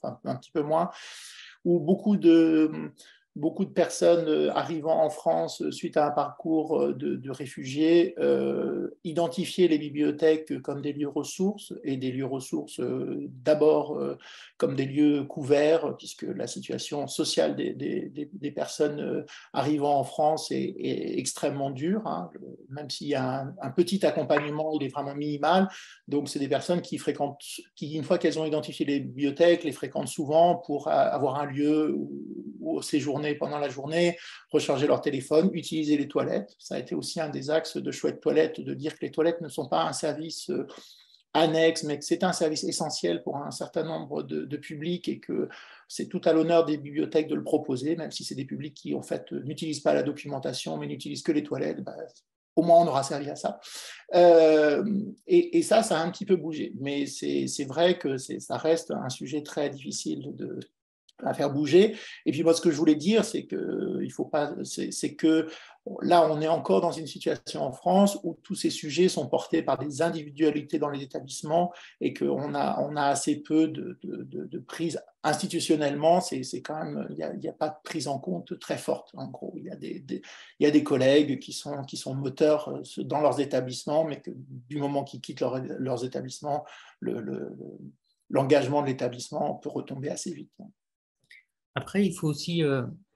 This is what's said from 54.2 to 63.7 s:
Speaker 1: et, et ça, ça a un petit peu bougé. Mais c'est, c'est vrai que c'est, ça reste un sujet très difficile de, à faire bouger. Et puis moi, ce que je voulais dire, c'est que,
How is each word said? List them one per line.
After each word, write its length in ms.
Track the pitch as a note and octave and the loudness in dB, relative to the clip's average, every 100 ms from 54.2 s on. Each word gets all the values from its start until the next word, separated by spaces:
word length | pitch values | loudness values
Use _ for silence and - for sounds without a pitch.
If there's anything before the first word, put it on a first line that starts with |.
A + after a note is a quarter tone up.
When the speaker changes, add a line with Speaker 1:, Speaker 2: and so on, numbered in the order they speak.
| F3 E3 D#3+ D#3 D3+ C#3+ - C3 - - - | 10 12 10 8 6 4 0 -2 -4 -8 4
Speaker 1:
et, 300 | F3 - E3+ | 4 6 4
et 60 | |
ça, 200 | D#3+ A3 | 4 4
ça 160 | A3 D#3+ | 4 2
a 40 | |
un 80 | E3+ | -2
petit 160 | - - | -4 0
peu 100 | F3+ | 0
bougé. 380 | D#3 D3+ A2 - | 0 -6 -6 -6
Mais 260 | C#3 C#3+ C#3 | -4 -2 -4
c'est, 400 | - D3 C#3+ C3+ | -4 -2 0 -2
c'est 180 | - | -4
vrai 340 | C3+ C#3 F3 F3 | -4 2 4 4
que 200 | C#3+ C3+ | 0 -4
c'est, 220 | - - | -6 -10
ça 180 | - B2+ | -6 -2
reste 320 | D#3 E3 - | 2 2 0
un 180 | - C3 | -6 -6
sujet 340 | - D3 D3 | -8 -6 -6
très 280 | D3 - D3 | -6 -4 -4
difficile 640 | C#3 C3+ - - D#3 C#3 | -4 -8 -8 -6 -6 -8
de, 260 | - - - - _ _ _ _ - | -10 -10 -10 -14 _ _ _ _ -8
à 100 | C3+ | -4
faire 160 | B2+ C#3+ | -2 -2
bouger. 460 | C3+ D3+ E3+ A3 G#3+ - - - | 0 6 6 6 2 -12 -8 -4
Et 60 | |
puis 100 | C3+ | 2
moi, 100 | E3 | 4
ce 80 | E3 | 4
que 100 | F3 | 2
je 60 | C#3+ | 4
voulais 200 | D#3+ D3 | 4 4
dire, 280 | D#3+ A3 | 4 2
c'est 220 | - - - | 2 -4 -6
que, 540 | F#3+ F3+ | -6 -4